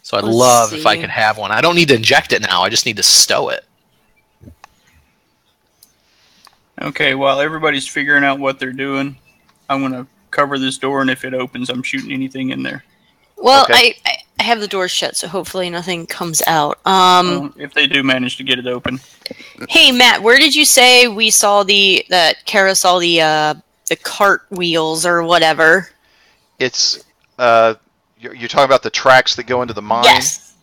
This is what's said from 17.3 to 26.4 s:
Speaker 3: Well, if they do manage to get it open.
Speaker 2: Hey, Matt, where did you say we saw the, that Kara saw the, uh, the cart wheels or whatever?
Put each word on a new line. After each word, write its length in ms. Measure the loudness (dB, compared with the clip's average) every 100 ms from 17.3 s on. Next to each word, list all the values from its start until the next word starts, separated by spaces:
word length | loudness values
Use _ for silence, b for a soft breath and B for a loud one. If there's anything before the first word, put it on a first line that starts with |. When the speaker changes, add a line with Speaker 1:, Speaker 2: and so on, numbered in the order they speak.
| -2
Speaker 3:
Well, 120 | -8 -14
if 160 | -8
they 140 | -4 0
do 160 | 0
manage 340 | 0 -2 -4 -8
to 80 |
get 140 | -4 -4
it 80 | -4
open. 340 | -8 -8 -12 _ _ B B B B -4
Speaker 2:
Hey, 220 | 0 2
Matt, 300 | 4 2 2
where 160 | 4 4
did 160 | 4
you 100 | 2 2
say 420 | 4 6 6 4
we 220 | 0 0
saw 320 | 2 2 2
the, 420 | 2 2 2 0 0
that 340 | 2 2 -2
Kara 300 | -2 0 2
saw 240 | 2 2 2
the, 240 | 2 2
uh, 320 | 2 2 -2 -4 _ _ -8
the 80 | -8
cart 460 | -8 -2 0 0 _
wheels 560 | -6 -2 -2 -2 -2 -2
or 160 | -2
whatever? 680 | 2 2 2 4 4 4 0 _ _ _ _ _